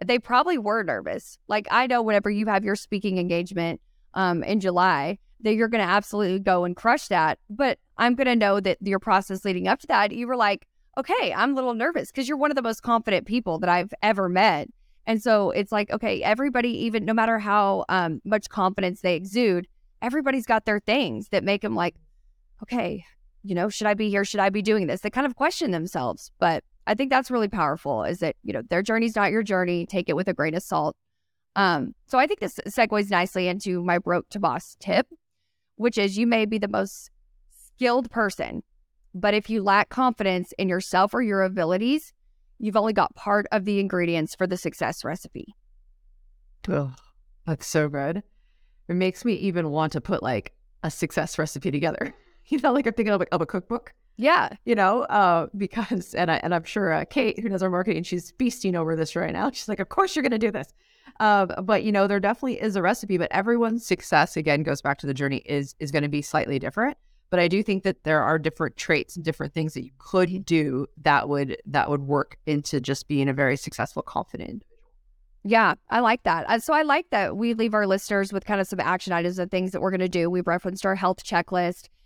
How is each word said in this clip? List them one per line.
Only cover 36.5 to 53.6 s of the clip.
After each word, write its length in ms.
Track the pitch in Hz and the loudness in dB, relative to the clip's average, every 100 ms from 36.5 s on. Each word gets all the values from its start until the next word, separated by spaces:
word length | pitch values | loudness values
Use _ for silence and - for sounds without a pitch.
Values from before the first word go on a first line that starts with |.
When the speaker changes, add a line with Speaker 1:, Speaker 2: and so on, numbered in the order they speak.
| 220 | 0
Speaker 1:
the 100 | 202 | -2
most 440 | 208 196 - - _ _ _ _ _ - - | -2 -4 -8 -20 _ _ _ _ _ -20 -2
skilled 340 | 247 240 240 | 2 2 0
person, 540 | 233 208 - - - - _ _ _ _ | -2 -2 -2 -8 -8 -12 _ _ _ _
but 200 | 185 208 | -2 2
if 160 | 208 - | 2 0
you 120 | 220 | 0
lack 280 | 196 202 - | 4 4 4
confidence 640 | - 254 233 196 180 190 | 2 0 2 0 0 -2
in 160 | - 190 | -4 -2
yourself 440 | 180 - 185 202 | 0 0 2 2
or 80 | 233 | 2
your 220 | 233 196 | 0 2
abilities, 720 | 190 190 165 185 233 302 - _ _ _ _ - | 0 0 0 0 0 0 -4 _ _ _ _ -8
you've 180 | 214 208 | -2 2
only 160 | 220 | 2
got 200 | 208 - - | 2 0 -2
part 300 | 202 202 196 | 0 0 2
of 140 | 214 190 | 0 0
the 140 | 202 | 0
ingredients 560 | 196 185 170 165 156 - | 0 0 0 0 -2 -2
for 120 | 185 | -2
the 100 | 180 | -2
success 460 | 160 - 135 - | -6 -4 -4 -4
recipe. 520 | 120 175 - - - - _ _ _ _ _ _ _ _ _ _ - | -8 -8 -10 -14 -16 -20 _ _ _ _ _ _ _ _ _ _ -4
Speaker 2:
Oh, 240 | 143 139 131 _ _ _ _ - | -2 -2 -8 _ _ _ _ -6
that's 220 | 151 - | -6 -2
so 220 | 165 151 | 0 0
good. 340 | 143 147 180 - _ _ _ _ _ - | -2 -4 -4 -8 _ _ _ _ _ -4
It 80 | 180 | 0
makes 300 | 185 185 240 | 0 0 -2
me 80 | |
even 360 | 190 196 175 156 | 0 0 -2 -2
want 240 | 151 156 | 0 -2
to 80 | 151 | -2
put, 220 | - 180 | -2 -2
like, 300 | 120 110 - - _ _ | -2 -4 -6 -14 _ _
a 80 | 160 | -8
success 460 | - 160 - 156 - | -4 -4 -2 -4 -2
recipe 340 | 160 139 180 | -4 -4 -4
together. 420 | 143 160 - 277 - | -2 -2 -2 -6 -10
<laughs> 40 | _ _ _ | _ _ _
You 120 | 302 | 0
know, 140 | 277 | 2
like, 120 | 262 247 | 2 2
I'm 80 | |
thinking 200 | 226 214 | 0 0
of 80 | 196 | 0
a, 120 | - | 0
of 60 | 175 | -2
a 60 | 160 | -2
cookbook. 480 | 190 | -4